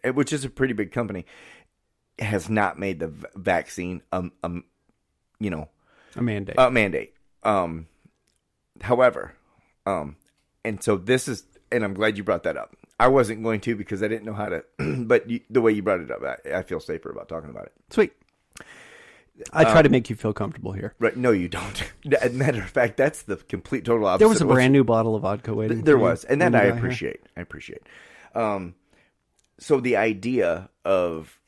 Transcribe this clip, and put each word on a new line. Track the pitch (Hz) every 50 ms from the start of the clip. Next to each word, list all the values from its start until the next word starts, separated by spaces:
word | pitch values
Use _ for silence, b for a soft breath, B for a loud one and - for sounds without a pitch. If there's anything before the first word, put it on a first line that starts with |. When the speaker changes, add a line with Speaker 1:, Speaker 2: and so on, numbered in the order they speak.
| - - 127
Speaker 1:
which | 139 143 - 156
is | 143 135
a | 127
pretty | - - 135 131 117
big | 104 104 92
company, | - 123 120 98 101 92 82 b b b b b b b b b _ _ _ _ _ _ _ _ _ -
has | 113 104 107 98 - -
not | 110 107 101 92 - 73
made | 98 98 90 76
the | 82
v-, | 80 73 69 - - _
vaccine, | 98 90 101 90 85 78 - - - 90 87 90 82 _ _
um, | - 92 90 87 _ _ -
um, | 85 87 87 - _ _ _ _ _ _ _ _ _ _ _ _ _ _ _
you | 107 101
know, | 87 78 78 - _ b b b b b b b b
Speaker 2:
A | -
mandate. | 123 117 107 101 101 95 -
Speaker 1:
a | - 131 123
mandate. | 127 120 107 98 80 67 53 - _ _ _ _ _ _ _
Um, | 113 104 95 90 85 82 82 82 _ _ _ _ _ _ _ _ _ _ _ _ _ _ _ _ _ _ -
however, | - 107 123 120 127 123 - - 50 - - _ _ _ _ _ _ _ _ _ _
um, | 98 98 82 73 71 71 _ _ _ _ _ _ _ _ _ _
and | 113 104 95 -
so | 113 104
this | 95 87 104 127 131 -
is, | 151 120 - - _ _ _ _ _
and | 113 123 110
I'm | 101 98
glad | 92 107 110 107
you | 101 98
brought | 98 95 82 -
that | 87 76
up. | 69 53 - - _ - _ _ _
I | 117
wasn't | 127 135 139 120 104 113 107
going | 110 113 110 104
to | - 120 117
because | 101 98 - 107 95 107
I |
didn't | 107 113 113 104
know | 110 104
how | 104 104 104
to, | 87 80 - _ _
<clears throat> | - 135 151 143 127 120
but | 110 123 117 - 117
you, | 117 113 _ _
the | 113 127
way | 113 113
you | 107 104
brought | 92 107 98 90
it | 80 62
up, | 62 50 64
I, | 67 62 - _ 69 73 92
I | 95
feel | - 92 78
safer | - - 82 82 - -
about | - - - -
talking | 82 82 73 73
about | 60 50 50
it. | - _ _ _ _
Speaker 2:
Sweet. | - - 202 - _ _ _ _ _ _ _ _ _ B B B B B B B B B B B B B B B _ - - - -
I | 160 156
try | 117 110
Speaker 1:
Um, | 160 151
Speaker 2:
to | 139
make | - 127 113 -
you | 117
feel | - - 110 104
comfortable | - 104 95 80 - - - 98
here. | 98 - 107 - _
Speaker 1:
Right. | 117 110 -
No, | 127 123 123
you | 110 95 87 85
don't. | - - - - - - - - - _
<laughs> | _ 147 135 -
As | 120 123
a | 120
matter | 127 139 147 131 110
of | 95 92
fact, | - 139 123 117 -
that's | - 135 147 - - -
the | - 98
complete | - - _ - 90 - - - 123 78
total | 120 117 113 107
opposite. | 98 90 95
Speaker 2:
There | 214 220
was | - -
a | 160
Speaker 1:
What's | 135 135
Speaker 2:
brand | 127 127 127 139
new | 139 131
bottle | 117 117 113 113 113 110
of | 107 98
vodka | 95 104 101 - - 107
waiting | 107 107 110 -
Speaker 1:
Th-, | 113 -
there | 156 147
Speaker 2:
for | 127
you | 107 90
Speaker 1:
was, | 82 - -
and | - 131 143
that | 175 175
Speaker 2:
when | 120 117
you | 101
Speaker 1:
I | 101
Speaker 2:
got | 117
here. | 117 117
Speaker 1:
appreciate. | 127 123 113 - 60 - - _ _ _
I | -
appreciate. | 87 _ - 69 - - - - _ b b b b b b b b b b
Um, | 113 113 107 101 98 90 87 87 _ _ _ _ _ _ _ _ _ _ _ _ _ _ _ _
so | _ - - 151 131
the | 120 127 117
idea | 98 107 113 107 95 95 117 127 120 95 85 82 87 95 - _ _ _
of | 92 98 92 90 85 82 80 80 - - _ _